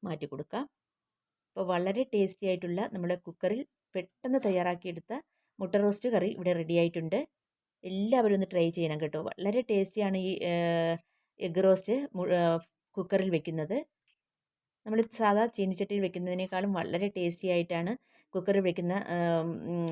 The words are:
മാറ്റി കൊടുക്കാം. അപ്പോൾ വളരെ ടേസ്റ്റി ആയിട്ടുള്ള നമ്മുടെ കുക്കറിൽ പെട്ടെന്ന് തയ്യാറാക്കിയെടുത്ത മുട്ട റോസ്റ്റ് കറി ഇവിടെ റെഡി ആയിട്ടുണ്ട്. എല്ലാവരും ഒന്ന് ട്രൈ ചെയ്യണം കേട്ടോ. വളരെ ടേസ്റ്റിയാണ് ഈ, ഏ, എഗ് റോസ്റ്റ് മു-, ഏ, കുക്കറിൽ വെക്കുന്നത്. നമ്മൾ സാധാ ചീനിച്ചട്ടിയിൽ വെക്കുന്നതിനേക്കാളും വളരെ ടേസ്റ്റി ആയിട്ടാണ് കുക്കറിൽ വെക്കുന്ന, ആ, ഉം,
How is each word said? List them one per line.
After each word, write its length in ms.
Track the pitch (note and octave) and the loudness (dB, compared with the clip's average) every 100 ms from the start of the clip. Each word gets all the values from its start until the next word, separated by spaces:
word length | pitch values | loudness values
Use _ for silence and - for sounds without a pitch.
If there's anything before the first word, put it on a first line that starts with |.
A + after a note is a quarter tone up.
മാറ്റി 220 | G3 D#3 | -8 -8
കൊടുക്കാം. 380 | D3 D#3 - A3 C#4+ _ _ _ _ _ _ _ | -8 -10 -8 -8 -8 _ _ _ _ _ _ _
അപ്പോൾ 200 | _ - | _ -6
വളരെ 380 | F#3 F3 F#3+ G#3+ | 0 0 0 0
ടേസ്റ്റി 420 | C4 G#3 F#3 - F#3+ | 0 2 2 0 -2
ആയിട്ടുള്ള 420 | F3+ F3 F3 A3+ | -2 -2 -4 -4
നമ്മുടെ 240 | F#3+ F3 | -4 -4
കുക്കറിൽ 460 | F3+ E3+ - F#3+ A#3 - _ _ | -4 -8 -4 -2 -2 -6 _ _
പെട്ടെന്ന് 480 | F#3 F3 _ B3 C4 | -8 -8 _ -2 0
തയ്യാറാക്കിയെടുത്ത 760 | A3+ F3+ F3 F3 F#3 E3 - C4+ - _ _ - | 2 2 0 -2 -6 -10 -10 -12 -12 _ _ -10
മുട്ട 160 | - | 0
റോസ്റ്റ് 340 | G3+ G3+ G3+ B3 | 4 4 2 2
കറി 200 | G3+ F#3 | 2 2
ഇവിടെ 240 | - F3+ | 0 0
റെഡി 200 | E3+ D#3+ | 0 2
ആയിട്ടുണ്ട്. 460 | E3+ E3+ E3+ D#3+ G#3+ D#4+ _ _ _ _ _ | 2 2 0 -2 -2 -4 _ _ _ _ _
എല്ലാവരും 520 | F#3 F#3+ G#3+ B3+ G#3+ | -8 -2 2 4 4
ഒന്ന് 120 | G3 F#3 | 4 2
ട്രൈ 180 | F3+ E3+ | 2 2
ചെയ്യണം 320 | E3+ D#3+ D3+ | 0 -2 -2
കേട്ടോ. 200 | D3+ D#3 | -4 -4
വളരെ 380 | - - G3 A#3+ | -6 -4 -2 0
ടേസ്റ്റിയാണ് 560 | A#3+ G3+ G3 G#3+ G3 F#3+ | 0 0 0 0 -2 0
ഈ, 140 | F#3 F3+ | -2 -2
ഏ, 100 | F3 E3+ E3+ E3+ E3 E3+ _ _ _ - | -2 0 2 2 0 -2 _ _ _ -8
എഗ് 240 | F3+ E3+ | -4 4
റോസ്റ്റ് 320 | F#3+ F#3 G3+ C4 C#4 | 6 4 2 -4 -4
മു-, 160 | F#3 F3+ | -4 0
ഏ, 80 | F3 E3+ E3 - _ _ G3+ | 2 4 2 -4 _ _ -8
കുക്കറിൽ 320 | F3+ F#3+ F#3+ | 0 0 2
വെക്കുന്നത്. 480 | E3 E3 D#3+ D#3 C4 - _ _ _ _ _ _ _ _ _ G#3+ | 0 -2 -4 -2 -4 -6 _ _ _ _ _ _ _ _ _ -4
നമ്മൾ 120 | A3 A3 | 0 0
സാധാ 320 | - G#3+ G#3 A#3 | 2 4 4 2
ചീനിച്ചട്ടിയിൽ 540 | G#3 F#3+ F#3 G3+ G3+ | 0 -2 -2 -2 0
വെക്കുന്നതിനേക്കാളും 680 | F#3 F3+ F3+ F3+ F#3 F#3 G3+ | -2 -2 -4 -4 -2 -2 -2
വളരെ 340 | F#3 - E3+ G3+ | -2 -2 -2 -2
ടേസ്റ്റി 380 | F#3+ E3+ F3 F#3 | -2 -2 -2 0
ആയിട്ടാണ് 440 | F3 F3 E3+ F3 B3+ _ _ _ | 0 0 -2 -4 -6 _ _ _
കുക്കറിൽ 280 | F#3+ G3 G3 | -4 2 2
വെക്കുന്ന, 320 | F#3 F3+ F3 G3 - | 2 0 -2 -2 -2
ആ, 80 | F3 E3+ E3 E3 C3 | 0 2 2 0 -4
ഉം, 260 | D#3 F3 E3 | -4 -2 -2